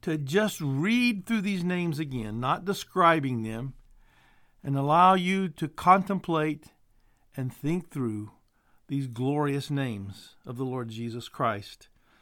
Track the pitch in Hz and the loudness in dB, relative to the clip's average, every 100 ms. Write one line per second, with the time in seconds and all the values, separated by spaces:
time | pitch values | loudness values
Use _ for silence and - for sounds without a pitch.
0 | - 156 139 175 214 - 147 135 180 240 | -2 -4 0 2 2 0 -2 0 2 4
1 | 240 208 - 226 196 190 175 180 175 147 | 2 0 -2 -2 0 -2 0 0 0 -2
2 | 156 127 107 110 127 175 185 196 - 180 | -4 -4 -6 -4 -2 -2 -2 -4 -4 4
3 | 170 160 135 123 110 110 135 - - - | 6 6 2 -2 -4 -6 -8 -12 -20 -20
4 | _ _ _ _ _ _ 139 139 143 160 | _ _ _ _ _ _ -4 -2 2 6
5 | 185 190 180 196 190 - 156 - 180 190 | 8 6 2 0 -2 -4 -8 0 6 6
6 | 190 196 - 160 156 - - _ _ _ | 6 -4 0 0 0 -2 -10 _ _ _
7 | _ _ _ - 131 - 143 175 - 147 | _ _ _ -8 -8 -4 -2 -2 -4 -4
8 | 123 107 107 - _ _ _ _ _ 143 | -4 -4 -8 -16 _ _ _ _ _ -6
9 | 135 117 131 147 147 139 135 143 135 107 | -6 -4 -2 0 0 -2 -2 -4 -2 -4
10 | 98 98 - - - 117 131 127 117 110 | -10 -14 -20 -20 -14 -8 -6 -6 -8 -8
11 | 117 117 113 - 123 104 101 - - _ | -8 -8 -12 -2 -2 -2 -8 -20 -20 _
12 | _ _ | _ _